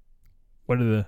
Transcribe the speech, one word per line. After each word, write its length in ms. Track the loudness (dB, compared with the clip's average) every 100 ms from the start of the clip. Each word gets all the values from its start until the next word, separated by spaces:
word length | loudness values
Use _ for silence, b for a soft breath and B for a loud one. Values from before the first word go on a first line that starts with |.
| _ -20 -20 _ _ _ -4
One 160 | -2
of 60 | 0
the 180 | 0